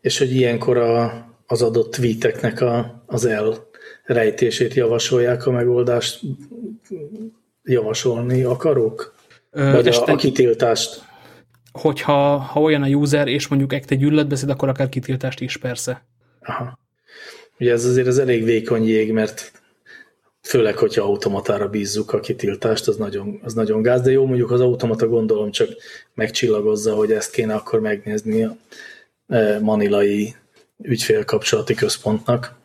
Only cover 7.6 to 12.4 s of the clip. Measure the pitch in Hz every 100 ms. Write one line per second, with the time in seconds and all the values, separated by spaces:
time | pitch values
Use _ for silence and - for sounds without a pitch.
7.6 | - 127 107 110 127 117 123 127 127 123
8.6 | 160 131 110 - - _ _ - _ 143
9.6 | 139 127 120 160 120 143 135 131 123 113
10.6 | 117 113 - - - - - - _ _
11.6 | _ - 156 139 - 143 143 143